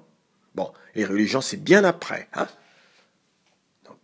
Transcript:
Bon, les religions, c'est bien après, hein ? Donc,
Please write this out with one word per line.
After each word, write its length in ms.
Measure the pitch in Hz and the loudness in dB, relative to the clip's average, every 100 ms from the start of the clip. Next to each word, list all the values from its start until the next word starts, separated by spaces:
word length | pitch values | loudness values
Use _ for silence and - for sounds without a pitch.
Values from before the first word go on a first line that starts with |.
| _ _ _ _ _ - | _ _ _ _ _ -10
Bon, 160 | 90 - - | -10 -12 -10
les 120 | 110 95 | -6 -2
religions, 360 | 101 107 131 | 0 0 -2
c'est 160 | - 98 | -4 -4
bien 260 | - 196 | 4 6
après, 440 | 190 165 - - - | 6 0 -8 -12 -10
hein ? 140 | - - - _ _ _ _ _ _ _ _ _ _ _ _ - | -8 -8 -10 _ _ _ _ _ _ _ _ _ _ _ _ -20
Donc, 120 | - | -20